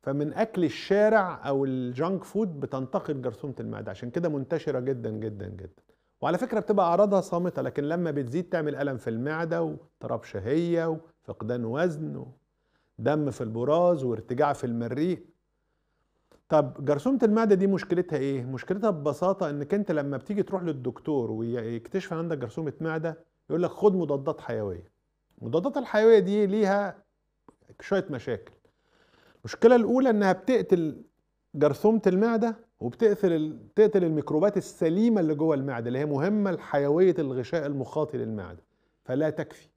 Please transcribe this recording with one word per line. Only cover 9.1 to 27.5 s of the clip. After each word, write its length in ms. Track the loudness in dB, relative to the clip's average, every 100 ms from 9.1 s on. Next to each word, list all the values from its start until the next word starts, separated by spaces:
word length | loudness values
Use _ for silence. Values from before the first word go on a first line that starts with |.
المعدة 520 | -4 -4 -4 -2 -2
واضطراب 600 | -4 -6 _ _ -8 -8
شهية 640 | -6 -8 0 0 2 0 0
وفقدان 760 | -4 -8 _ -16 -10 -4 -4
وزن 600 | -2 0 -2 -2 -8 -10 -14 -20 _ _ _ _ _ -4
ودم 320 | 0 0 0
في 100 | -4
البراز 640 | -6 -4 0 2 4 2
وارتجاع 480 | -2 -4 -4 0 0
في 120 | 0
المريء. 600 | -4 -4 -4 -2 -2 -4 -8 _ _ _ _ _ _ _ _ _ _ _ _
طب 360 | 2 2 -4
جرثومة 340 | -2 0 2 2
المعدة 320 | 4 4 4
دي 120 | 4 4
مشكلتها 520 | 0 0 -2 0 -2
إيه؟ 260 | -2 -4
مشكلتها 460 | -6 -8 -6 -2 0
ببساطة 600 | 0 -2 0 -2 0 -2
إنك 240 | -4 -2
أنت 180 | -2 0
لما 240 | -2 -2 -6
بتيجي 260 | -4 -4
تروح 200 | -2 -2
للدكتور 680 | -4 -4 -6 -6 -4 -2 -2
ويكتشف 840 | -4 -4 -4 -4 -8 -6 -8 -6
عندك 260 | -6 -4 -6
جرثومة 340 | -6 -6 -8 -4
معدة 380 | -4 -4 -4 -8 _ _ _
يقول 120 | -2
لك 80 | 0
خد 240 | 4 4
مضادات 460 | 4 0 -2 -2 -6
حيوية. 500 | -6 -4 -4 -8 -14 _ _ _ _ _
المضادات 340 | -2 0 0 -4
الحيوية 420 | 0 4 8 8
دي 280 | 6 2 2
ليها 500 | 2 2 2 -2 -8 _ _ _ _ -20